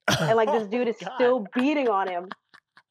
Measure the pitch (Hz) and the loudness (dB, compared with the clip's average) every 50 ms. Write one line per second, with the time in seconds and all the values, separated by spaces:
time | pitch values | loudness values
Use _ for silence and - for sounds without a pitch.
0 | - - - - 170 156 226 226 220 214 - 233 220 196 214 247 247 240 214 - | -4 -2 -2 0 2 2 2 2 2 2 2 0 0 -2 -2 -2 -2 -2 -4 -4
1 | 180 190 262 254 247 240 254 254 202 190 - 247 254 285 302 302 269 233 208 190 | -8 -8 -2 0 2 2 2 0 -2 -4 -2 0 0 2 2 2 0 0 0 0
2 | 196 190 180 175 185 190 - _ _ _ - - _ _ _ _ _ _ | 0 -2 -4 -6 -8 -10 -14 _ _ _ -20 -20 _ _ _ _ _ _